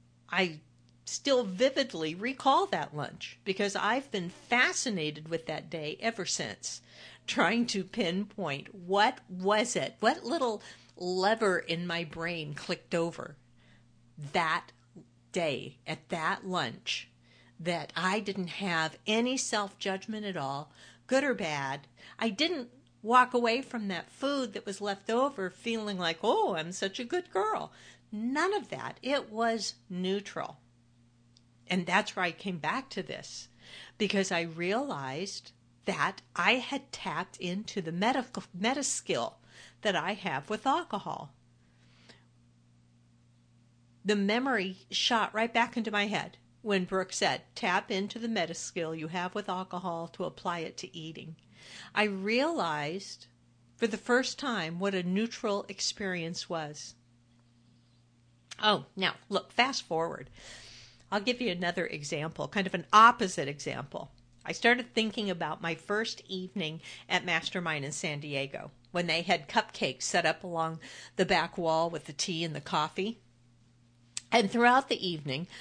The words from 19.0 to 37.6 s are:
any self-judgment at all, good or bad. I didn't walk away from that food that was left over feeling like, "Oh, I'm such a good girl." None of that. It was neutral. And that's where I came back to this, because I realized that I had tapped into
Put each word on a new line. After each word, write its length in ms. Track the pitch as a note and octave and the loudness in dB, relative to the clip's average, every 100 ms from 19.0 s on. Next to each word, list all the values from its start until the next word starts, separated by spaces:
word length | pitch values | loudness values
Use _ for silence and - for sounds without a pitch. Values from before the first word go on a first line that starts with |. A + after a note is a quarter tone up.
| - | 0
any 300 | A3 A#3+ C4 | 2 2 0
self-judgment 920 | - G#3+ G3+ - G3+ F#3+ G#3 G#3+ G#3 | 0 -2 -2 -4 -4 -4 -4 -6 -4
at 120 | F3 | -4
all, 340 | C3+ C#3 D3+ - - - - | -2 -4 -8 -16 -20 -20 2
good 160 | C4 | 4
or 100 | C#4+ | 4
bad. 540 | A3+ D#3+ D3 C#3 C#3+ - - - - | 2 0 0 -2 -4 -8 -20 -20 -4
I 120 | A3+ | -2
didn't 400 | G3 D#4+ E4 A#3+ - - _ | 2 0 0 -6 -14 -20 _
walk 320 | G#3+ B3+ B3 | 4 6 6
away 280 | B3 A#3 A#3+ | 4 4 2
from 260 | C4+ A#3+ G3+ | -2 -6 -4
that 200 | F3 - | -4 -8
food 440 | - C4+ C#4+ B3 | -4 -2 0 -2
that 120 | G3+ G3+ | -6 -8
was 160 | G3 | -6
left 280 | G#3 G3 - | -4 -4 0
over 400 | A3+ C#4 C#4 F#3 | 2 2 0 -6
feeling 480 | - A#3 A3+ G#3 F#3 | -4 -4 -2 -2 0
like, 220 | E3+ E3 | 0 2
"Oh, 320 | G#3 G4+ F#4+ E3+ | 2 4 2 0
I'm 160 | D#3+ | -4
such 280 | F#3+ C#4+ D4 | -4 -4 -4
a 60 | A#3+ | -4
good 240 | F4+ F4+ | -4 -2
girl." 420 | F#4 G#4+ - - - - - _ | 0 0 0 -4 -12 -20 -20 _
None 420 | G#3 A#3 C#4+ F#4 | -4 -2 2 2
of 160 | G#4 A#3+ | 0 -2
that. 280 | B2+ A#2 - | -6 -8 -6
It 280 | B3 C#4 - | -2 -2 -2
was 460 | G#3+ A3+ A3+ - - - | 0 0 0 -2 -8 -8
neutral. 720 | F3+ F#3 G3+ G3+ - - - _ _ _ _ _ _ _ _ _ _ - | -4 0 -2 -4 -8 -8 -10 _ _ _ _ _ _ _ _ _ _ -2
And 180 | F3+ F3 | -2 4
that's 300 | F#3 G#3+ - | 4 4 0
where 100 | F3 | -2
I 60 | |
came 260 | - G3 F3 | -2 -6 -2
back 320 | D#3 A#3+ C4 | -2 -2 -4
to 120 | - | -6
this, 460 | D#3+ - - - - - - - - - | -6 -8 -10 -14 -16 -20 -20 -18 -16 -2
because 340 | G3+ G3+ F#3+ | 0 2 2
I 100 | F3 | 0
realized 1120 | E3+ E3 F3 A3 C#4+ D3+ C3+ C#3 G3 - - - _ _ - | -2 -2 0 0 -2 -4 -6 -6 -6 -10 -14 -20 _ _ -4
that 360 | D#3+ D#3+ - - - | 0 0 -2 -6 2
I 180 | F#3 B3 | 4 4
had 360 | A#3 A3 - | 0 -6 -6
tapped 460 | - F#3+ D#3 F#3 - | -8 -4 -4 -6 -6
into 440 | F3+ F#3 | -4 -4